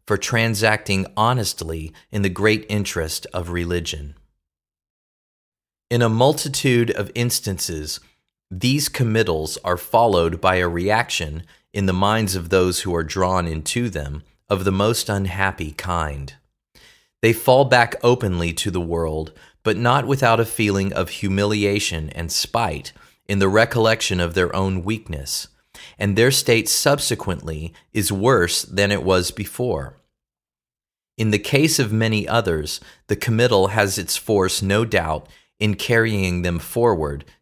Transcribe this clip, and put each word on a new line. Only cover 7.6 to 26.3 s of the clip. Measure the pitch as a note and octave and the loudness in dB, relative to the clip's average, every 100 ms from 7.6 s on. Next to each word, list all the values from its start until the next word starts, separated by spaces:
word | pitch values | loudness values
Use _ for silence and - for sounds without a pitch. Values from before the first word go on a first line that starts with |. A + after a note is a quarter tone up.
| - D#2+ D2+ - - _ _ _ _ | -6 -6 -8 -12 -14 _ _ _ _
these | F#2 B2 D3 D3 | -4 0 0 -2
committals | - A#2 A2 - D#2+ D#2 - | -2 0 2 2 0 -4 -6
are | F2+ F2 | -4 -4
followed | - A2+ A#2 F2+ E2 E2+ | 2 4 4 4 2 2
by | F#2 F#2 | 2 2
a | F2 | 0
reaction | E2+ F#2+ A2 A#2+ - D#2 D#2 - _ _ | -2 0 0 0 -4 -6 -10 -14 _ _
in | G2+ F#2+ | -2 0
the | |
minds | F#2 G2+ A2 G#2 | 2 2 2 0
of | F#2+ E2+ | -4 0
those | F#2+ F#2 F2 | 2 2 0
who | F#2 | -2
are | E2+ | -4
drawn | D#2 F#2+ F#2 F#2 E2+ | -4 -2 0 0 -2
into | D#2+ D2+ A#2+ A#2+ | -4 -4 -4 -4
them | D#2+ C#2+ D2+ - _ _ | -4 -8 -10 -14 _ _
of | G2 | 0
the | F#2+ | 2
most | F#2+ G#2 A#2 - | 2 2 0 -2
unhappy | G2+ F#2+ F#2 G2 F#2 D#2 | -2 -2 -2 -2 -2 -8
kind. | D2 F2+ F2 D2+ C#2+ C2+ - _ _ _ _ - _ _ _ | -8 -4 -2 -2 -6 -12 -16 _ _ _ _ -20 _ _ _
They | A2+ | 2
fall | A2+ - B2+ | 4 4 6
back | C3 B2 A#2 - | 6 4 4 2
openly | A#2+ B2 G#2 F2 E2+ | 2 2 0 0 -2
to | E2+ G2+ | -2 -2
the | F2+ | -2
world, | E2+ E2 E2 D#2 D#2+ - - _ | -2 -2 -2 -4 -8 -14 -20 _
but | A2 G2+ | -2 2
not | A#2+ C#3 B2+ | 2 2 2
without | C3+ B2 A2+ | 2 4 4
a | |
feeling | A2+ - G#2 G2 G2 | 2 0 0 2 0
of | - F2+ | -2 -4
humiliation | - G2+ G2 G#2 G#2+ G2+ G#2 - E2 D#2 | -4 -2 0 0 2 0 0 -2 -6 -8
and | - E2 | -8 -6
spite | - - A#2 G#2+ D2 - - - _ - | -4 -2 -2 -2 -4 -10 -18 -20 _ -4
in | G2 | 0
the | G2 | 4
recollection | G#2+ A2+ A#2+ A2 A2 - F2+ | 4 4 4 2 2 0 -2
of | E2+ | 0
their | F2+ F2+ | 0 0
own | F2+ F#2+ F#2 | 0 -2 -2
weakness, | F#2 A2 - D2+ C2+ - - _ _ - - - | -4 -6 -6 -10 -8 -8 -10 _ _ -20 -20 -4
and | G2+ G2+ | 0 4
their | B2 | 4